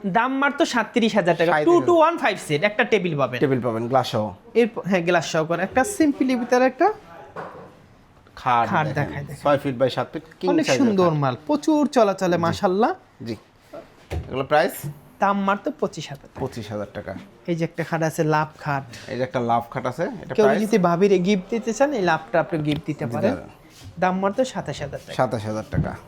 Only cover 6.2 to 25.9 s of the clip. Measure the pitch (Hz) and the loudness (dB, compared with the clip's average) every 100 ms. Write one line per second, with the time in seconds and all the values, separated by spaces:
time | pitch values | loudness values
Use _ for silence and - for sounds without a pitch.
6.2 | 269 254 240 247 254 - 370 427 - - | 0 0 2 2 2 4 0 0 -14 -20
7.2 | - - - - - - - - _ - | -18 -16 -16 -16 -20 -20 -20 -20 _ -20
8.2 | - - 127 120 113 180 151 147 139 143 | -20 -6 0 2 2 0 0 -2 -4 -6
9.2 | 143 139 143 139 143 123 131 131 120 160 | -12 -4 0 2 0 0 0 0 -6 -8
10.2 | - - - 330 294 262 247 196 175 156 | -14 -6 0 0 2 2 4 4 2 4
11.2 | 135 120 - 302 311 302 277 254 208 190 | 0 -2 -2 0 2 2 2 4 2 2
12.2 | 185 175 165 - 202 185 254 381 _ _ | 0 2 0 0 0 2 0 -2 _ _
13.2 | 113 - _ _ _ - - - - - | -10 -10 _ _ _ -20 -20 -20 -10 -10
14.2 | - 127 - 151 175 - - - - - | -6 -6 2 2 2 -2 -12 -14 -20 -2
15.2 | 202 202 196 202 302 - 196 - - 143 | 0 2 0 0 -4 -4 -6 -6 -12 -14
16.2 | - - 127 120 107 104 98 104 95 92 | -16 -8 -8 -6 -8 -8 -8 -10 -10 -12
17.2 | - - - 170 160 - 156 160 160 151 | -16 -14 -6 -2 -2 -4 -4 -2 -2 0
18.2 | 156 151 151 - 151 139 123 - - 120 | 0 0 -2 -6 -6 -4 -6 -16 -10 -6
19.2 | 127 127 117 117 - 135 123 123 180 226 | -4 -2 0 0 -2 -6 -6 -4 -6 -6
20.2 | - - 214 208 214 220 175 170 202 185 | -4 2 4 2 2 2 4 4 4 4
21.2 | 180 208 180 233 233 214 277 262 175 160 | 4 0 0 -4 -4 0 0 2 0 0
22.2 | - 170 156 160 151 147 - 147 139 117 | 0 0 0 -2 -2 -4 -4 -6 -6 0
23.2 | - 82 - - - - - - 180 185 | 0 -2 -10 -20 -20 -20 -18 -2 0 2
24.2 | 196 202 254 190 156 139 143 139 - - | -2 0 -2 -4 -8 -8 -10 -12 -10 -2
25.2 | 127 113 104 107 - - - | -2 -2 -4 -6 -4 -2 -2